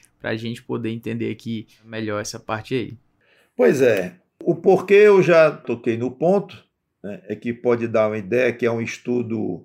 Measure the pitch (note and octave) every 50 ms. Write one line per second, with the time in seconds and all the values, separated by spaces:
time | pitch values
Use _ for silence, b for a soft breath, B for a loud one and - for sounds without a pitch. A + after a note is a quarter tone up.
0 | b b b _ - A#2 A2+ A2 A2+ A#2 A#2 A#2 - - B2+ A#2+ A2+ A2+ A2+ A#2
1 | A2+ A#2 A2+ A#2 A2+ A2+ A2+ A2+ - A#2 A#2 A2 A2 b b b G#2+ A2+ A2+ A2
2 | A2 G#2+ G#2 G#2 G#2 - - A2+ - - A2 A2 G#2+ - C3+ C3 G#2+ G2 A2+ -
3 | _ _ _ _ _ _ _ _ _ _ _ - B3 A#3 F3+ C3 C3+ B2 A2 G2
4 | F2+ F2+ - _ _ _ _ - - - E3 D#3 - G3 F#3+ F#3 - - G3 G3+
5 | G#3 G#3 G3+ F#3+ D#3+ D#3 F3 E3 D#3+ D#3 D3 D3 - - A#2+ A#2 - B2 A2+ A2+
6 | A#2+ B2+ B2+ - D3+ E3+ F#3+ G3+ F#3 G3 - - _ _ _ _ _ _ _ _
7 | - G2 G#2 F#2 - G2+ G#2+ G#2+ - A#2+ A#2 A#2 - B2 A#2+ A#2+ A#2 A2+ A2 A2+
8 | A2 G#2+ G#2+ A2 G2+ F#2 A2+ B2 B2+ A#2+ A#2 A#2+ - A#2 A#2 A#2 A#2 A2 - -
9 | - - B2 B2 A#2+ A2 A2+ A2 G2+ F#2 F2+ E2 -